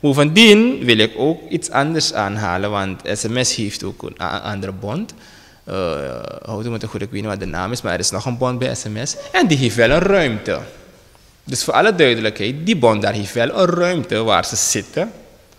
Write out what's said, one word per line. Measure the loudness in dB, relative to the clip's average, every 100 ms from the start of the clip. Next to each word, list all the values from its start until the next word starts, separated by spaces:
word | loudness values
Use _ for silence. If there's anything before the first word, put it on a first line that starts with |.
Bovendien | 2 2 4 8 10 10 6 2
wil | 2 4
ik | 4 2
ook | -2 -2 -4
iets | -6 -2
anders | -2 0 0 -2
aanhalen, | -2 -2 -2 -2 -2 -2
want | -2 -4 -6
S | -6 -4
M | -2 -2
S | -2 -2
heeft | -4 -6
ook | -10 -10
een | -14 -8
a-, | -6 -6
andere | -6 -8 -8
bond. | -8 -8 -6 -8 -14 -20 -20 -20 _
Eh, | -10 -4 -4 -4 -6 -8 -12 -14
houd | -10 -8 -6
u |
me | -6
te | -8
goed, | -8
ik | -8
weet | -6
niet | -6
wat | -6
de | -6
naam | -6 -4
is, | -4
maar | -4
er | -2
is | -2
nog | -4
een | -6 -2
bond | -2 -2
bij | -4
S | -6
M | -8 -8 -8
S | -8 -4
en | 0 2
die | 4
heeft | 2
wel | 4 4
een | 4
ruimte. | 4 2 2 -2 -4 -6 -6 -18 -20 -20 _ _ _ _
Dus | -10 -6
voor | 0
alle | 2 4
duidelijkheid, | 4 4 4 -2 -2 -4 -4 -2
die | 4
bond | 4 4
daar | 0
heeft | -2 -4
wel | -2 -2 2
een | 2
ruimte | 2 0 0 -2 -2
waar | 2 2
ze | 2 -2
zitten. | -2 -2 -4 -4 -4 -6 -20 -20 _